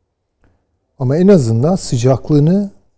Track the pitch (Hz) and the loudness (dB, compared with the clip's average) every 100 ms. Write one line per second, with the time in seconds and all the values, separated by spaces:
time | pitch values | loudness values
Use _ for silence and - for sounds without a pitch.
0 | _ _ _ _ _ _ _ _ _ _ | _ _ _ _ _ _ _ _ _ _
1 | 127 156 190 190 117 113 147 190 - 123 | -4 0 4 4 2 0 -2 -2 -4 -2
2 | 127 139 - 147 151 196 202 - _ | 0 -2 0 0 2 0 -4 -12 _